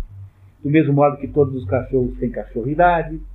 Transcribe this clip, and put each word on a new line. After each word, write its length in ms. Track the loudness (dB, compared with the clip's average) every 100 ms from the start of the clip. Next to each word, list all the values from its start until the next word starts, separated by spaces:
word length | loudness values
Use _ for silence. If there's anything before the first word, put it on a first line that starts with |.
| -6 -10 -20 _ -20 _
do 60 | 0
mesmo 240 | 2 4
modo 240 | 4 4 2
que 100 | -4
todos 280 | 0 0 0
os 100 | -2
cachorros 500 | -2 0 -2 -2 -2
têm 100 | -6
cachorridade, 880 | -6 -8 -6 -4 2 4 4 -2 -8 -12